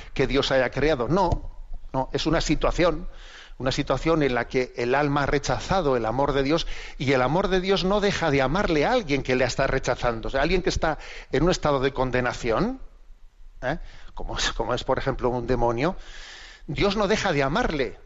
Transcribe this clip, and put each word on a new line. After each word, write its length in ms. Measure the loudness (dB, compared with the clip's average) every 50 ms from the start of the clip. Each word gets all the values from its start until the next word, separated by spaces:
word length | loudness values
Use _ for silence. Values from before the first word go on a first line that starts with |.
| -12 -8
que 160 | -2 0 0 2
Dios 240 | 2 0 2 4
haya 180 | 4 2 2 2
creado, 380 | 0 0 2 2 2 2 0 0
no, 420 | 2 2 2 2 0 -2 -2 -8 -10 -12 -10 -8 -8 -8 -8 -6
no, 180 | -4 -4 -4 -2
es 120 | -2 -2 0
una 160 | 2 0 2
situación, 680 | 2 0 0 2 2 0 2 2 2 2 2 0 -4 -8 -10 -12 -16 -18 -18 -20 -18 -18 -12 -4
una 140 | -2 -2
situación 500 | 0 0 0 0 -2 0 2 2 2 4
en 140 | 4 2 2
la 100 | 0 -2
que 260 | 0 0 0 0 0 -2
el 180 | -2 0 2 2
alma 300 | 2 2 2 2 0 0
ha 20 |
rechazado 680 | 2 0 0 0 0 -2 -2 -2 0 0 2 2 2 2
el 100 | 2 0
amor 260 | 0 0 0 0 2
de 120 | 2 0 2
Dios 240 | 2 2 0 0 -2 -6 -6 -8 -10 -8
y 140 | -4 0 2
el 120 | 2 4
amor 260 | 4 2 2 2 2 2
de 120 | 0 0
Dios 220 | 2 2 2 2
no 160 | 2 2 2 2
deja 320 | 2 0 0 2 0 2
de 100 | 4 4
amarle 460 | 2 2 2 2 2 2 2 2 2
a 60 | 2
alguien 320 | 2 0 0 0 -2 -2 0
que 100 | 0 2
le 120 | 2 2
está 200 | 0 2 0 0
rechazando. 600 | 0 0 0 0 0 -2 0 0 -2 -2 -2 -4 -4
O 20 |
sea, 120 | -2 0
alguien 200 | 0 2 2 2
que 80 | 0 0
está 280 | 0 0 0 0 -2 -4 -8 -14 -16 -16 -8 -2
en 100 | 0 2
un 80 | 4 2
estado 300 | 2 2 2 2 2 4
de 120 | 2 0
condenación, 840 | 0 0 -2 0 0 0 0 0 -2 -2 0 0 2 2 2 0 -2 -6 -10 -16 -16 -20 -20 -20 -20 -20 -20 -20 -20 -20 -20 -20 -14 -8
¿eh? 180 | -6 -4 -4 -4 -8 -12 -14 -14 -16 -14 -10
como 240 | -8 -8 -6 -4 -2
es, 140 | -2 -2
como 220 | -2 -2 -2 -2 -2
es, 100 | -2 0
por 140 | 0 -2 0
ejemplo, 300 | 0 -2 -2 0 0 0
un 200 | 0 0 0 0
demonio, 480 | 2 2 4 2 2 2 0 0 -2 -4 -10 -12 -14 -14 -14 -16 -16 -18 -18 -18 -20 -16 -10 -8
Dios 280 | -2 0 0 2 2
no 120 | 2 2 2
deja 240 | 2 2 2 0
de 100 | 2 2
amarle 560 | 2 2 2 0 0 0 0 0 -2 -2 -4 -10 -16